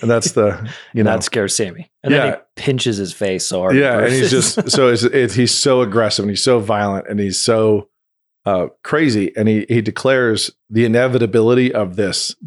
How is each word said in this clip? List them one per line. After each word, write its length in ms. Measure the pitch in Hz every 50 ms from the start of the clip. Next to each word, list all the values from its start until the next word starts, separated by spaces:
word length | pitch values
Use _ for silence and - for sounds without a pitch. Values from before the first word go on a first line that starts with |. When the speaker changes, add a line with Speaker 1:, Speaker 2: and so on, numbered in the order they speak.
Speaker 1:
And 100 | 117 113
that's 220 | 117 113 - -
the, 380 | - 120 104 104 85 85 107 113 - - - - -
you 80 | 117 107
know. 60 | 110
Speaker 2:
That 120 | 113 110 107
scares 300 | - - 117 98 95 -
Sammy. 360 | - 107 92 82 85 82 _ _ _
And 120 | - 139 143
then 120 | 143 127 98
Speaker 1:
Yeah. 80 | 78
Speaker 2:
he 40 | - - _ -
pinches 400 | - - 143 131 127 123 123 107
his 160 | 101 98 85
face 320 | - - 104 98 95 87 -
so 140 | - 95 90
hard. 160 | 90 92 131
Speaker 1:
Yeah, 220 | 135 143 131 120 104 110
and 80 | 120
he's 180 | 127 131 123 123
Speaker 2:
<laughs> 0 |
Speaker 1:
just, 400 | 131 127 - - - - - 123
so 180 | - 147 131 123
it's, 140 | 120 104
it's, 320 | 113 123 - 135 123 110 -
he's 180 | 127 123 113
so 300 | - - - 143 127 127
aggressive 400 | 123 101 98 117 110 104 - -
and 80 | 101 104
he's 120 | 98 87
so 180 | - 131 123 117
violent 480 | 101 104 107 104 104 101 98 95 - -
and 120 | 104 104
he's 180 | 101 98 92 -
so, 480 | - - 113 110 110 110 107 101 - _ _ _ _ _ _ _ _ _ _ _ -
uh, 220 | 101 95 90 85 - - _ -
crazy. 520 | - 147 151 165 139 110 104 98 - -
And 120 | 113 107 110
he, 180 | 107 107 98 -
he 140 | 113 120
declares 680 | 104 110 - - - 131 135 131 123 113 110 98 - - - _ _ -
the 140 | 107 110 120
inevitability 880 | 113 113 120 127 131 123 123 117 101 107 113 110 117 123 131 123 127 -
of 220 | 107 104 90 90
this 380 | 107 101 92 - - - - - - 180